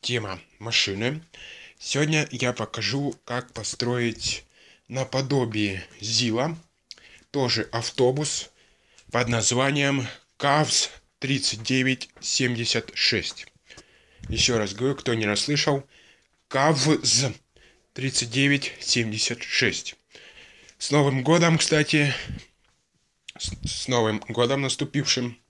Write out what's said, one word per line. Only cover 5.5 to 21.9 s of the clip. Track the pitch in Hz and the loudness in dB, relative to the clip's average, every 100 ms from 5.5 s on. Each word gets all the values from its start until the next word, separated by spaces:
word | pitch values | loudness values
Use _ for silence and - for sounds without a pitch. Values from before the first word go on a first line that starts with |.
| 107 104 95 - - | 0 -2 -2 -10 -12
Зила, | 107 113 120 110 147 165 _ _ _ - - - _ | -2 0 2 0 0 -4 _ _ _ -20 -20 -20 _
тоже | 143 127 120 104 | -2 0 0 -2
автобус | 117 113 - 123 131 151 - - _ _ _ _ - - | -4 -4 2 4 4 -2 -4 -8 _ _ _ _ -20 -4
под | 113 117 | 0 2
названием | 117 107 123 135 147 139 139 117 - _ _ | 2 2 2 2 2 2 0 -2 -10 _ _
Кавс | 139 143 151 - - - _ _ | 2 4 4 2 -2 -8 _ _
тридцать | 131 139 - 107 | -2 0 0 -4
девять | 110 131 131 127 - - | 0 2 2 0 -6 -10
семьдесят | - - 127 117 117 117 - | -4 0 0 0 0 -2 -4
шесть. | - - 117 - - - _ _ - - _ _ _ - | 0 2 2 -2 -10 -18 _ _ -20 -20 _ _ _ -6
Ещё | 104 - 117 | 0 2 2
раз | 101 | 0
говорю, | 98 131 143 | 0 -2 0
кто | - | -2
не | 117 | 0
расслышал, | 104 101 - 147 - 139 - _ - _ _ _ _ | 0 0 0 0 2 0 -4 _ -20 _ _ _ _
Кавз | 135 147 147 139 151 - - 135 104 _ _ - _ _ | 2 4 4 4 2 4 2 0 -4 _ _ -20 _ _
тридцать | - 131 - 120 | -6 -4 -2 -2
девять | 117 139 143 143 - | 2 2 2 -2 -8
семьдесят | - 123 110 107 - 117 | -2 0 0 -2 -4 -4
шесть. | - - 117 - - - _ - - - - - - _ | -4 2 2 0 -8 -16 _ -20 -20 -20 -20 -20 -20 _
С | - | 0
Новым | 147 139 131 | 4 4 2
годом, | 127 170 170 165 | 4 6 6 4
кстати. | - 156 151 | 4 2 4